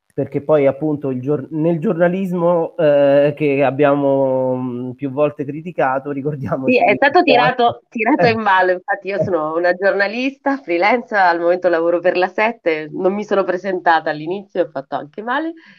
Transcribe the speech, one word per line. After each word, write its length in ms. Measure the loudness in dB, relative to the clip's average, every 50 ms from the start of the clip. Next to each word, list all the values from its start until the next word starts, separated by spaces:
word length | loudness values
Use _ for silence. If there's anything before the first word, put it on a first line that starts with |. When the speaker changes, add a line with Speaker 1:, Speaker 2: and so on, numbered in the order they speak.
| _ _ _ -6
Speaker 1:
perché 220 | -6 -4 -4 -4
poi 240 | 0 2 4 4 4
appunto 440 | 4 2 0 -2 -4 -4 -4 -4 -6
il 100 | -6 -4
gior-, 240 | -4 -4 -4 -4 -4 -6
nel 280 | -4 -2 0 0 0 0
giornalismo, 1000 | 0 -2 0 2 2 2 2 0 -2 -2 -2 0 0 2 2 2 0 -2 -2
eh, 560 | 0 2 4 4 4 4 4 6 4 4 2 2
che 280 | 0 0 0 2 2 2
abbiamo, 880 | 2 2 2 2 4 4 2 2 2 2 2 2 2 0 0 0 0 -2
mm, 360 | -2 -4 -6 -6 -6 -8 -8
più 200 | -8 -8 -8 -6
volte 360 | -2 0 0 0 -2 -4 -8
criticato, 640 | -8 -10 -10 -12 -8 -4 -2 0 0 0 -2 -4 -6
ricordiamo 560 | -8 -6 -6 -6 -6 -6 -6 -6 -4 -2 0
Speaker 2:
Sì, 120 | 2 2 2
è 100 | 2 2
Speaker 1:
che 80 | 2
Speaker 2:
stato 240 | 2 2 2 4 4
Speaker 1:
esatto. 40 | 4
Speaker 2:
tirato, 580 | 4 4 4 4 2 2 2 0 0 0 -4 -10 _
tirato 380 | -8 -4 -2 0 0 2 2
Speaker 1:
Eh. 40 | 2
Speaker 2:
in 120 | 0 0
ballo, 300 | 0 2 2 2 2 2
infatti 360 | 0 -2 -4 -6 -8 -6 -6 -6
io 100 | -4 -4
Speaker 1:
Eh. 60 | -2
Speaker 2:
sono 300 | -2 -2 -2 -2 -2 -2
una 180 | 0 0 0
giornalista, 880 | 0 0 0 0 0 0 0 -2 -2 -4 -4 -6 -6 -4 -4 -4 -4 -4
freelance, 560 | -4 -2 -2 0 2 2 2 0 -2 -2 0
al 260 | 2 2 2 2 2
momento 280 | 2 0 2 2 2 0
lavoro 320 | 2 2 2 0 0 0
per 180 | 0 0 0 0
La 100 | 0 -2
sette, 640 | 0 0 -2 -2 -2 -2 -2 -2 -2 -2 -4 -8
non 220 | -6 -2 -2 -2 -2
mi 100 | -2 -4
sono 200 | -2 0 0 0
presentata 680 | 0 -2 -6 -4 -6 -6 -2 2 2 2 2 0 -2
all'inizio, 540 | -6 -6 -6 -8 -8 -8 -10 -6 -4 -4 -4
ho 60 | -4
fatto 260 | -6 -12 -10 _ -8
anche 260 | -8 -8 -10 _ -12
male. 320 | -8 -6 -4 -4 -4 -6 -10 -12 -18 -20 -20